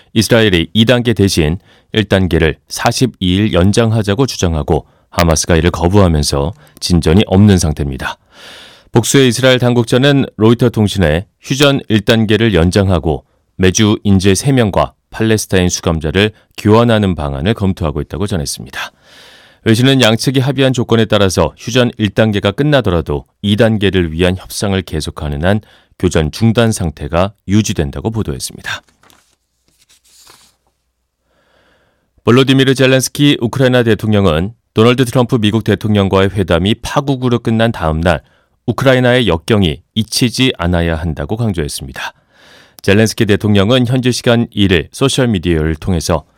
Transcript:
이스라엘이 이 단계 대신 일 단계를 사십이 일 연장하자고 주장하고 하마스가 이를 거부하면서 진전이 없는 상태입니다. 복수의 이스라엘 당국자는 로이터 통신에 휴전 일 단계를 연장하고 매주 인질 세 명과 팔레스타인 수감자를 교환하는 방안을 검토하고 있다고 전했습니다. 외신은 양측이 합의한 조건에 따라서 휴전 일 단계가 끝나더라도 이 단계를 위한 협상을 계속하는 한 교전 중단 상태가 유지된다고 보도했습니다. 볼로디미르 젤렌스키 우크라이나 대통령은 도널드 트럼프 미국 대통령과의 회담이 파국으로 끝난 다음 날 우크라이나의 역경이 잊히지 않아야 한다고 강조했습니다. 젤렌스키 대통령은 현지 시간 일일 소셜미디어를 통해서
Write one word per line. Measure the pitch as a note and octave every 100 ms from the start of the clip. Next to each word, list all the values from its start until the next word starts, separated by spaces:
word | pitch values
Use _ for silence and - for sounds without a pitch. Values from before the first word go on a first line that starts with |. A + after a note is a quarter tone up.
| _
이스라엘이 | - - A#2+ A2 F2 D#2+
이 | G#2+
단계 | A2+ B2 A#2+
대신 | G#2+ G2 - D2+ F2 - _ _
일 | A2
단계를 | G2+ G2 F#2 D#2+ D#2+ C#2 _
사십이 | - A#2+ - A#2+ -
일 | F2+ F#2 A2
연장하자고 | F#2 F#2 G#2 A2+ A2+ G2+ G2+ C3+
주장하고 | - F2+ D#2+ D2 D#2+ - _ _
하마스가 | - E2+ D#2 - E2+
이를 | E2
거부하면서 | - E2+ G2+ F#2 D#2 D2 C#2+ D2 - - -
진전이 | - F2 D#2 F2 -
없는 | F#2+ G#2 F#2
상태입니다. | E2+ D2 C#2+ C2 C#2 - _ - - - - - _
복수의 | B2 G#2+ C#3+ C3
이스라엘 | A#2 C3 B2+
당국자는 | B2 A#2+ A#2 B2 C#3 C#3 B2 -
로이터 | A2 A#2 B2
통신에 | A2 G2+ F#2+ E2 D#2 G#2 _
휴전 | - C3+ C#3+ C#3 -
일 | A2
단계를 | G2 A2+ G#2+ G#2+ A2+
연장하고 | F2 F2 G#2 G2 F2 D#2+ C#2 - _ _ -
매주 | F#2 G#2 G#2+ A2
인질 | G#2 G2 F#2+
세 | F#2+ C#3+
명과 | C3 G#2+ E2 C#2+ - _
팔레스타인 | - A2+ A2 - F#2+ F2+
수감자를 | - - E2 D#2 E2+ G#2+ - _ -
교환하는 | G#2 A2 A#2+ A2 G2
방안을 | D#2+ D2 C#2 E2
검토하고 | A2+ F#2+ F2+ D#2+ D2
있다고 | C#2 D2 G2+
전했습니다. | F#2+ C#2+ - A#1+ - - _ _ - - - _ _
외신은 | A#2 A2 B2+ C3+
양측이 | A2+ A2 - C3
합의한 | B2+ C3 C3
조건에 | B2 A2+ A#2
따라서 | A2 G#2 G2 F#2+ D#2 -
휴전 | - B2 A#2+ -
일 | G#2+
단계가 | - A2 G2+ G2+
끝나더라도 | G2 D3 C#3+ A2+ F2 D2 C#2+ - _
이 | G2+
단계를 | G#2 A2+ A2 G2 F#2 E2+
위한 | D#2+ F2+ F#2+
협상을 | - - G#2 F#2+
계속하는 | - - D#2+ - D2+ C#2+
한 | F2 G#2+ - _ _ _
교전 | F2+ E2+ D2+
중단 | - A2+ A2 A2+
상태가 | - E2+ - D2 E2 G2 - -
유지된다고 | G2+ G#2+ F#2+ D2 C2+ A2
보도했습니다. | A2+ F#2 C2 - - - - _ _ _ _ _ _ _ _ _ _ _ _ _ _ - - _ _ _ _ _ _ _ _ _ _ _ _ _ _ _ _ _ _
볼로디미르 | - A#2+ C3 C3+ C3+
젤렌스키 | B2+ C3 C3 - - C#3+ -
우크라이나 | A#2 B2+ B2+ B2+
대통령은 | A#2 G#2 A2 G#2 F#2+ D#2 G2 - _
도널드 | - A2+ B2
트럼프 | B2 C3+ A#2+ B2
미국 | G#2 A2
대통령과의 | G#2+ G2 G#2+ G#2 G2 F#2+ G2
회담이 | G#2 F2 E2+ F#2+ A2+
파국으로 | - D3+ C#3 C3+ B2+ A#2+
끝난 | A#2+ A2+ A2+
다음 | - E2 D#2+
날 | F2 D2+ - _ _ _ -
우크라이나의 | A#2 C3+ B2+ B2 B2+ A2
역경이 | E2 - G#2+ F2+ C#2+ _
잊히지 | - G#2+ - B2 - C3 -
않아야 | F2 F2 E2+
한다고 | D#2+ E2+ D2 D2 A2
강조했습니다. | A#2 F2 C#2+ - C2 C2 - - _ _ _ - _ -
젤렌스키 | - G2 A2 - G#2+
대통령은 | G2 G#2 G#2 G2 B2+ A#2+
현지 | C3 B2
시간 | A#2 B2 A#2 A#2
일일 | G#2 G2 F2+ -
소셜미디어를 | - C3+ - B2 G2 F2 D#2+ D#2 D#2+
통해서 | - F2 D2+ D#2+ -